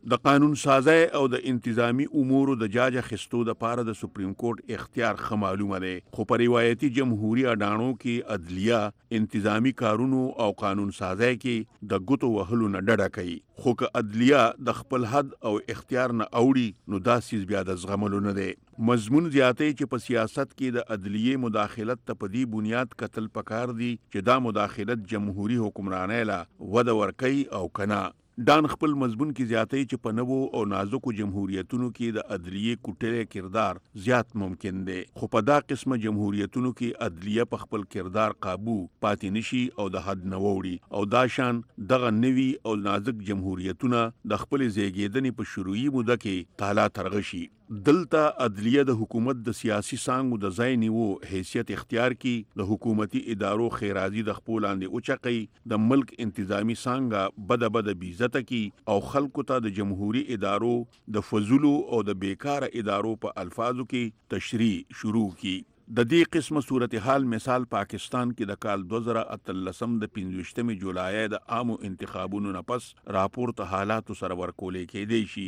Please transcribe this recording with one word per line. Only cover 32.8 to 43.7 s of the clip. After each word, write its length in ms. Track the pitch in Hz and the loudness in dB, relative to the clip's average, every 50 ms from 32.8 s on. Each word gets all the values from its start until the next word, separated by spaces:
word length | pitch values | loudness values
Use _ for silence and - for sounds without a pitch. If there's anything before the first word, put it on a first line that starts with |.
| - - | -6 -10
کوټلی 400 | 98 - - 113 117 117 113 - - | -8 -4 -4 -2 -2 -2 -4 -6 -8
کردار 460 | 107 90 92 92 110 107 98 90 90 _ _ _ 110 92 | -10 -10 -4 -2 0 0 0 -2 -4 _ _ _ -6 0
زیات 280 | 107 127 123 113 _ - 110 101 | 2 2 2 2 _ -4 -4 -4
ممکن 380 | 92 92 - - 98 92 95 95 92 | -4 -6 -6 -6 -6 -4 -4 -4 -4
دی، 80 | 92 90 92 - _ - | -6 -6 -8 -10 _ -8
خو 100 | - 107 - 117 | -8 0 2 2
په 80 | 107 110 | 4 6
دا 80 | 143 147 139 _ | 4 4 4 _
قسمه 300 | 143 127 - 131 131 120 107 110 | -6 -4 -2 -2 -2 0 0 0
جمهوریتونو 640 | 107 104 104 101 101 104 98 98 - 131 123 127 117 | 0 0 0 0 0 0 -2 -2 -2 -2 -2 -2 -2
کې 340 | - 127 117 - - 117 110 | -2 -4 -6 -4 -4 -6 -6
عدلیه 360 | 85 80 90 101 104 110 120 120 - | -6 -6 -6 -2 0 0 0 0 -2
په 100 | 107 - - | -8 -8 -6
خپل 200 | - 110 101 - - | -6 -6 -6 -6 -8
کردار 440 | 107 92 92 92 107 110 107 104 _ - 101 | -8 -8 -4 0 0 0 0 0 _ -6 -6
قابو 300 | 92 92 104 113 117 104 90 80 _ _ - 107 | -4 -4 -2 -2 -2 -2 -4 -6 _ _ 0 0
پاتې 300 | 104 107 - 95 98 107 | 0 0 -2 -2 -2 -2
نشي 240 | 113 - - 127 123 127 - - | -2 0 0 0 0 0 -2 -4
او 120 | 104 95 92 95 | -4 -4 -4 -4
د 100 | - 98 | -4 -4
حد 200 | 98 95 87 95 95 | -6 -4 -4 -6 -4
نه 100 | 92 98 | 0 0
ووړي، 320 | 101 98 95 92 92 92 87 _ _ - 104 | 0 0 0 -2 -4 -6 -8 _ _ -4 -2
او 100 | 101 101 110 | -2 2 4
دا 100 | 123 127 123 - - | 4 2 2 2 0
شان 240 | 131 123 120 120 113 _ _ - 110 92 127 | 0 0 0 -2 -6 _ _ -14 -2 2 2
دغه 200 | 127 123 120 110 107 | 2 4 4 4 4
نوي 320 | 117 131 131 127 131 131 139 - _ | 4 4 4 4 2 2 0 -2 _
او 140 | 110 110 104 101 101 | -2 -2 -2 0 0
نازک 360 | 98 101 101 120 120 110 101 95 | 0 0 0 -2 -4 -4 -2 -2
جمهوریتونه 720 | 101 98 92 95 92 92 90 92 | -2 -2 0 -2 -4 -2 -4 -4